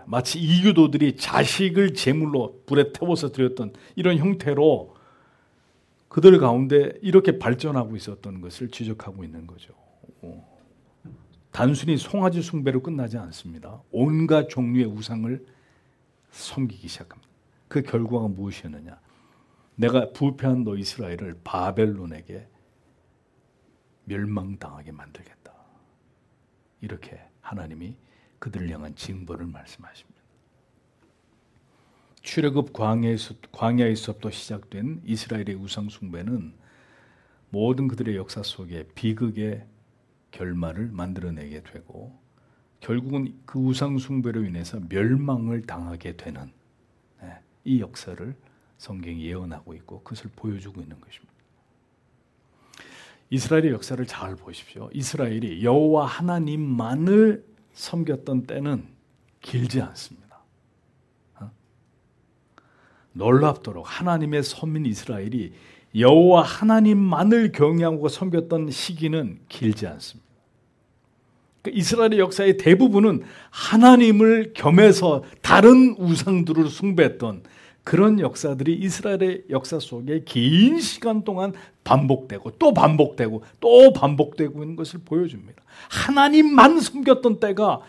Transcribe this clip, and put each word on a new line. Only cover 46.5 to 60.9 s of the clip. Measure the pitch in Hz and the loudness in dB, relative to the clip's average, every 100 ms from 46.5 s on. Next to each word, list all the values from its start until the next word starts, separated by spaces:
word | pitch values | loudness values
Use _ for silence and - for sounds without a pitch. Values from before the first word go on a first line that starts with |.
| _ _ _ _ _ _ _ | _ _ _ _ _ _ _
네, | 87 85 _ _ | -20 -20 _ _
이 | - 127 | -4 -4
역사를 | - - - 90 104 139 _ _ _ _ | -4 -12 -18 -16 -16 -18 _ _ _ _
성경이 | - 98 85 85 | -18 -16 -14 -12
예언하고 | 80 92 87 76 - | -12 -12 -12 -16 -20
있고 | 80 - 92 | -20 -20 -20
그것을 | - 110 107 - | -20 -18 -18 -14
보여주고 | 110 101 98 95 | -12 -12 -14 -20
있는 | 78 80 | -20 -20
것입니다. | _ - _ _ _ _ _ _ _ _ _ _ _ _ _ _ _ - - - - _ _ | _ -20 _ _ _ _ _ _ _ _ _ _ _ _ _ _ _ -20 -20 -20 -20 _ _
이스라엘의 | 131 - 160 160 | -6 -2 0 0
역사를 | 113 - 127 123 | -4 -8 -10 -10
잘 | - - 92 | -12 -14 -14
보십시오. | - - - - 110 | -18 -20 -20 -20 -16
이스라엘이 | 143 131 147 120 110 113 85 | -12 -10 -6 -6 -6 -8 -4
여호와 | 117 139 156 156 135 | 0 2 4 2 0
하나님만을 | - 175 175 151 151 147 120 113 135 170 208 220 208 - _ _ | -6 -4 -4 -4 -6 -4 -4 -4 -2 2 4 4 0 -8 _ _
섬겼던 | - - 170 160 131 - 131 127 | -20 -10 -6 -6 -6 -6 -6 -6
때는 | 139 147 131 - _ _ _ _ _ | -8 -6 -8 -10 _ _ _ _ _
길지 | - 123 120 127 | -8 -6 -4 -4
않습니다. | - - - - _ _ _ _ _ _ _ | -6 -12 -20 -20 _ _ _ _ _ _ _